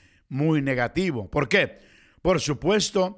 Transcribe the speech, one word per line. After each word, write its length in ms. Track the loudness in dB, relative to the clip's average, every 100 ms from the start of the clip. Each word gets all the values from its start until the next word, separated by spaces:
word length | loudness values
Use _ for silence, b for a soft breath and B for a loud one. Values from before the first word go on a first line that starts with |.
| b b b
muy 340 | -2 2 2
negativo. 680 | 0 0 -2 0 -2 -2 -4
¿Por 200 | -2 0
qué? 320 | 2 0 -4 b b b b
Por 180 | 0 0
supuesto, 760 | 0 -2 0 0 0 0 -2